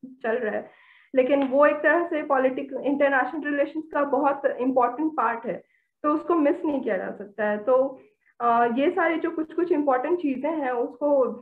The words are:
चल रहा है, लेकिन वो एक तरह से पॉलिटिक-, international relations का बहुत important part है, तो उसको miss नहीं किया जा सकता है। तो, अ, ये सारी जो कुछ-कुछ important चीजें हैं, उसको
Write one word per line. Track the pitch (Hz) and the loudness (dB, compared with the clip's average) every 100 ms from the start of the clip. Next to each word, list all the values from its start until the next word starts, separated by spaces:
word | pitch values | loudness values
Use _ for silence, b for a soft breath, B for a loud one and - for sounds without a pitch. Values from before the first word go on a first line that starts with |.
चल | - - 226 233 | -20 -8 -4 -2
रहा | 220 | -2
है, | 208 - b b b b | -6 -8 b b b b
लेकिन | 262 254 277 269 | 0 2 2 2
वो | 262 294 | 4 4
एक | 302 | 4
तरह | 311 330 339 | 2 2 0
से | 302 | -4
पॉलिटिक-, | 302 269 277 262 - 254 | 0 0 2 -2 -6 -6
international | 254 285 277 269 254 320 | -2 2 2 2 0 -4
relations | 285 285 285 320 311 | -4 -2 -2 -4 -6
का | 294 | -2
बहुत | 277 254 285 277 - | 0 2 0 0 -2
important | - 262 262 240 240 311 | -2 0 2 2 0 -4
part | 285 233 233 226 | 0 -2 -2 -6
है, | 175 - _ _ _ | -8 -12 _ _ _
तो | 294 | 0
उसको | 311 320 | 0 0
miss | 339 285 - | 2 2 0
नहीं | 330 277 | -2 -2
किया | 233 190 | -2 -4
जा | 190 | -4
सकता | 190 196 - 208 | -10 -12 -4 -2
है। | 208 | 0
तो, | 208 254 269 B B B B - | 2 2 2 B B B B -4
अ, | 240 233 240 | 0 2 2
ये | 233 294 | 2 0
सारी | 370 330 320 | 2 0 0
जो | 330 | -4
कुछ-कुछ | 330 320 - 349 | -4 -6 -4 0
important | 311 294 254 285 349 | 2 2 0 0 -2
चीजें | 302 262 285 | -2 -2 -2
हैं, | 320 269 | -2 -2
उसको | 247 277 - 294 185 165 - | -2 -4 -2 0 2 2 -2